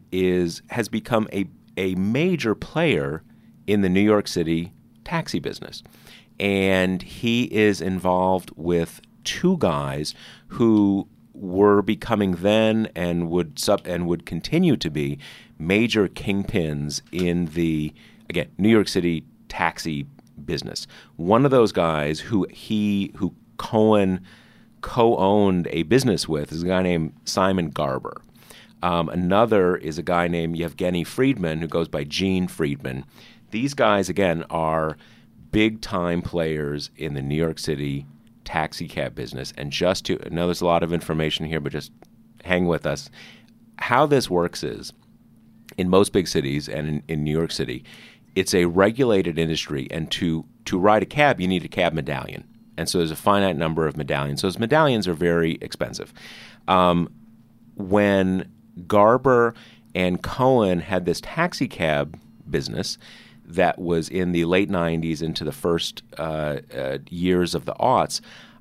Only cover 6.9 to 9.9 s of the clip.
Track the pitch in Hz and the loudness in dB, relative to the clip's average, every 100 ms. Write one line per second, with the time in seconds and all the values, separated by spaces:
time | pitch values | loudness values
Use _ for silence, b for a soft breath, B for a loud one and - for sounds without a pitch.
6.9 | 90 - - 117 120 123 107 107 92 92 | 0 -6 -6 0 0 0 2 4 2 -2
7.9 | 92 92 90 92 92 - - 82 85 82 | -2 0 2 2 0 -4 -8 0 0 0
8.9 | - - _ - - 175 180 98 73 69 | -8 -20 _ -10 -2 0 2 0 0 -4